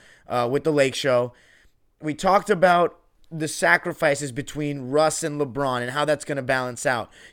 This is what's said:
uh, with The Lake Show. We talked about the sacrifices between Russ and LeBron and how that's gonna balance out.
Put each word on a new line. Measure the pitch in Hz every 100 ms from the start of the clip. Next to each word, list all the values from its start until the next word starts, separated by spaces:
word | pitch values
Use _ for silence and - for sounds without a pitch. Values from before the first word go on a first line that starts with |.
| - - -
uh, | 120 120
with | 143
The | 160
Lake | 147 135
Show. | - 139 123 123 - _ _ _ _ _ _
We | 151
talked | 143 185 196 196
about | 180 185 175 170 - _ _ -
the | 160 151
sacrifices | - 170 180 175 160 160 131 143
between | 120 113 151 147 143 127
Russ | 147 156 -
and | 160 147
LeBron | 139 120 139 123
and | 123
how | 143
that's | 147 147
gonna | - 139
balance | 127 131 127 120 139
out. | 120 98 - -